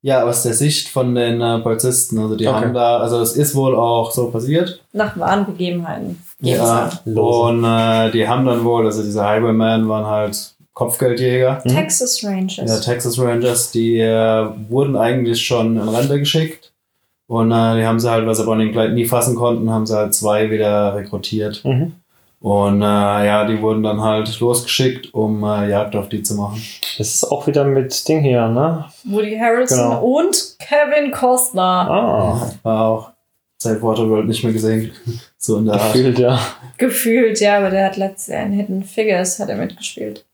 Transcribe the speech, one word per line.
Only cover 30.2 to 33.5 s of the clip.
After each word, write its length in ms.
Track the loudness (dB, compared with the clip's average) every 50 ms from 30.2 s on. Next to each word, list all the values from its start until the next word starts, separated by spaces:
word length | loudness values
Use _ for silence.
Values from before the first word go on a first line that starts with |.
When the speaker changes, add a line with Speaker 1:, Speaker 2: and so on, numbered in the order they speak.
| 2 2 0 -2 -4 -6 -14 _
Speaker 3:
Kevin 540 | -6 0 2 2 2 2 2 0 0 0 -2
Costner. 500 | 0 2 2 2 2 0 -2 0 0 2 2 2 2 2 2
Speaker 2:
Ah. 520 | 2 2 2 2 2 2 0 0 0 -2 -4
Speaker 1:
Ja, 80 | -6 -8 -6 _
war 200 | -2 0 2 2 2
auch 220 | 0 0 -4 -12 -20 _ _ _ _ _ _ _